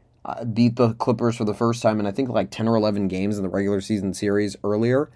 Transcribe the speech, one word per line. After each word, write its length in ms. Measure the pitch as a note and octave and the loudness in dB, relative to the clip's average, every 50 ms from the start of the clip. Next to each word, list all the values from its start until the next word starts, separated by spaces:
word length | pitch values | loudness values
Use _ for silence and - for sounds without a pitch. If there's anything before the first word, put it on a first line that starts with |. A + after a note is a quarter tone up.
| _ _ _ _ _ | _ _ _ _ _
uh, 200 | - - - B2 | -10 -10 -8 -6
beat 300 | A#2+ G#2 A2+ A#2+ B2 A#2+ | -4 0 2 2 2 4
the 200 | B2 B2 A2+ A2 | 4 2 2 2
Clippers 420 | - - C3+ A#2 - A#2+ A#2 A2 | 0 -2 -2 0 2 0 0 0
for 80 | - A2+ | 0 -2
the 100 | G#2+ G2+ | -4 0
first 260 | - A#2 A#2 A#2 A#2+ | 0 0 0 0 2
time 200 | - A2 G#2+ G#2+ | 2 2 2 2
in, 60 | G#2 | 0
I 40 | G2+ | -2
think, 180 | G2 C#3 C3+ B2+ | -2 -2 -2 0
like, 220 | A2+ A2 F#2+ F#2+ | 0 -2 -2 -2
ten 160 | - - A2 | -4 -2 0
or 80 | A2+ A#2 | 2 2
eleven 320 | A2 G#2 G#2+ G2+ G#2 G2 | 4 2 2 0 0 -2
games 300 | F#2+ F#2 F#2 G2 G#2 G#2+ | -2 -2 -2 -2 -2 -2
in 80 | G2+ F#2+ | -2 -4
the 40 | F#2 | -2
regular 320 | F#2 G2 G2+ G2+ G2+ G2 | -2 -2 0 0 0 -2
season 340 | F#2+ - A2 G2+ F#2+ F#2+ F#2 | -2 -2 -2 -2 -2 -4 -4
series 420 | - - G2+ G2+ G#2 G#2 G2+ F#2+ - - | -2 -2 0 2 2 0 -2 -4 -4 -2
earlier. 460 | G#2 G#2 G#2+ A2+ A#2+ B2+ C3+ D3+ - - | -2 0 2 2 2 2 2 0 -2 -8